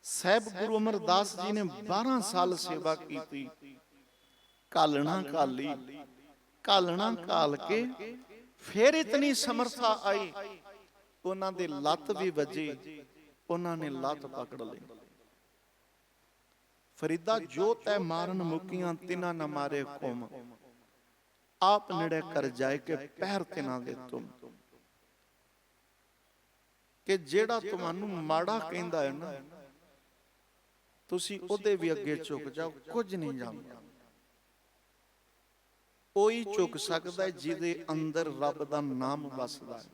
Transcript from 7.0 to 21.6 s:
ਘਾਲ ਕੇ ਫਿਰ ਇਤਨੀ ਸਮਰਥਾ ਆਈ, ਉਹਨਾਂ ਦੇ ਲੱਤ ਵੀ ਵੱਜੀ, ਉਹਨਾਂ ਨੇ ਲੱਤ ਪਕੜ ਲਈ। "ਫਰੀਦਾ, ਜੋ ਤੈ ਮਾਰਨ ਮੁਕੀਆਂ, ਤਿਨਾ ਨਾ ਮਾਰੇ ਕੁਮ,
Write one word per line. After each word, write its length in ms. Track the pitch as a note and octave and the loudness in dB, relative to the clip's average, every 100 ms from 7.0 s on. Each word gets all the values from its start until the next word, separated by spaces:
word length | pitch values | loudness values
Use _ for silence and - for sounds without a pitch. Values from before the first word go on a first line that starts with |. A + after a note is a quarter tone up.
| G#3+ A3+ F3 | 0 -2 0
ਘਾਲ 260 | F3+ D3+ C#3+ | 4 4 2
ਕੇ 300 | E3+ G#3 B3 B3+ G#3+ B3 - - - _ | 0 0 0 -6 -12 -14 -18 -20 -20 _
ਫਿਰ 360 | - G3 B3 | -6 6 8
ਇਤਨੀ 400 | D#4+ D4+ C#4 C#4+ | 8 2 2 4
ਸਮਰਥਾ 680 | C4+ - A#3 A#3+ B3+ A#3 G#3+ | 2 2 2 0 2 2 2
ਆਈ, 300 | G3+ G3+ F#3+ F3 G3+ F#3+ - - - _ _ _ | 2 0 -2 -8 -12 -14 -20 -20 -20 _ _ _
ਉਹਨਾਂ 280 | F3+ F#3+ F#3+ | -4 -2 -2
ਦੇ 160 | F#3 F3 | -2 -2
ਲੱਤ 420 | C#3+ D3 E3 D3+ | 0 2 2 2
ਵੀ 200 | G3+ F#3+ | 0 0
ਵੱਜੀ, 480 | D3+ C#3+ D3 D#3 C#3 B2+ D3+ - - - _ _ | 2 0 -2 -6 -6 -14 -18 -20 -20 -20 _ _
ਉਹਨਾਂ 260 | F3 F3 E3 | -4 -2 -4
ਨੇ 140 | D#3 | -4
ਲੱਤ 360 | C3+ C3+ D3 C#3 | -4 -2 -4 -8
ਪਕੜ 360 | C3+ B2 B2 | -10 -10 -8
ਲਈ। 180 | A2+ G#2 - A2 G2 _ _ _ _ _ _ _ _ _ _ _ _ _ _ _ _ _ _ - | -10 -10 -18 -20 -20 _ _ _ _ _ _ _ _ _ _ _ _ _ _ _ _ _ _ -6
"ਫਰੀਦਾ, 420 | D#3 E3 E3+ A3 | -2 -2 0 -2
ਜੋ 360 | D#3+ C3 G3+ | -2 0 2
ਤੈ 240 | A3+ A3 G#3 | 2 2 0
ਮਾਰਨ 440 | F3 E3 F3 F#3 | 0 -2 -2 -2
ਮੁਕੀਆਂ, 520 | E3+ D#3+ F#3 F3+ F3 | 0 -2 -4 -4 -2
ਤਿਨਾ 380 | E3 F3+ F3+ F3+ | -4 -4 -4 -2
ਨਾ 140 | E3+ D3+ | -2 -4
ਮਾਰੇ 380 | D3 C#3+ C#3+ | -2 -2 -2
ਕੁਮ, 440 | C#3 C#3+ C#3 A#2+ A#2 C3 A#2+ A2+ C3 _ _ _ _ _ _ _ _ _ | -4 -6 -6 -6 -10 -14 -18 -20 -20 _ _ _ _ _ _ _ _ _